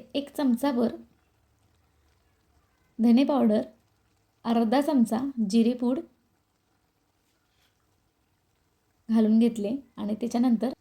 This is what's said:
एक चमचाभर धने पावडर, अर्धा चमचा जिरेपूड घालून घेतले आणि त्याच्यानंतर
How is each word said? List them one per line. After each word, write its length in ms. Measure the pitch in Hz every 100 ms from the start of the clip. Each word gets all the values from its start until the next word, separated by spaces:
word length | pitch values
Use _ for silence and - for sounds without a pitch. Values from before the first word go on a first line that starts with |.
| - 285
एक 140 | 285
चमचाभर 680 | - 277 233 277 240 226 - - _ _ _ _ _ _ _ _ _ _ _ _ _ _ _ _ _ _ -
धने 240 | 226 233
पावडर, 380 | 285 277 233 214 - _ _ _ _ _ _ _ 226
अर्धा 340 | 233 226 254
चमचा 360 | 294 285 220 226 277 247
जिरेपूड 580 | 202 226 226 247 240 269 - _ _ _ _ _ _ _ _ _ _ _ _ _ _ _ _ _ _ _ _ _ _ _ _ _ _ _ _ _ -
घालून 280 | 226 214 220
घेतले 360 | 233 226 202 269 - -
आणि 180 | 208 214
त्याच्यानंतर 560 | 233 240 254 233 247 -